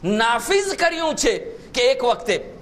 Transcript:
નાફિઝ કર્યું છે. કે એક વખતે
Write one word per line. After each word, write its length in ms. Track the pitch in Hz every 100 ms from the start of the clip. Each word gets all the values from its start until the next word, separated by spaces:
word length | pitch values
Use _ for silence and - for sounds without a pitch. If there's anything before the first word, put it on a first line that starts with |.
નાફિઝ 720 | 165 214 226 240 - 392 392 339
કર્યું 400 | 339 330 320 294
છે. 220 | - 196 - - -
કે 80 | -
એક 220 | 247 262
વખતે 500 | 240 226 - 175 - -